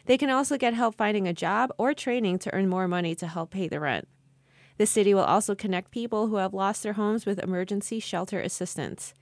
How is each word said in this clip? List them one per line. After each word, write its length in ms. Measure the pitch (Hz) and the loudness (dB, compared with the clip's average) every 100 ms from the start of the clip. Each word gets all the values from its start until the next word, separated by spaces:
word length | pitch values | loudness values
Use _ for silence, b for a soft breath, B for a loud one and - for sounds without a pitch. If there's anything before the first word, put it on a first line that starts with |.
| - | 2
They 120 | 262 | 2
can 120 | 285 | 4
also 260 | 262 277 285 | 2 2 0
get 200 | 240 233 | 2 2
help 180 | 233 | 0
finding 340 | - 214 214 185 | 2 2 2 0
a 60 | |
job 400 | 170 165 196 254 - | 0 0 2 0 0
or 160 | 240 294 | 0 0
training 420 | - 247 208 185 | 0 0 2 0
to 140 | - | -2
earn 160 | 190 196 | 0 2
more 180 | 180 185 | 2 0
money 280 | 180 170 165 | 0 -2 -4
to 120 | 170 | -6
help 220 | 170 165 | -6 -6
pay 180 | 190 180 | -4 -4
the 120 | 147 | -2
rent. 280 | 147 101 - _ _ b b b b - | -2 -2 -6 _ _ b b b b 0
The 80 | 214 | 2
city 300 | 220 202 196 | 4 4 6
will 80 | |
also 320 | 131 190 214 196 | 4 4 2 -2
connect 340 | 208 185 - | -2 -4 -4
people 380 | 240 233 220 220 | -6 -4 -2 0
who 80 | 214 | 0
have 180 | 190 | -2
lost 300 | 190 196 214 | 0 -2 -2
their 100 | 214 | -4
homes 320 | 208 208 220 208 | -2 0 0 -2
with 180 | 196 | -2
emergency 560 | - 180 185 202 - 226 | -2 -2 -2 -4 -4 -6
shelter 400 | - 175 185 196 | -4 -4 -2 -4
assistance. 760 | - - 180 - 135 - - - | -4 -4 -6 -6 -8 -8 -14 -18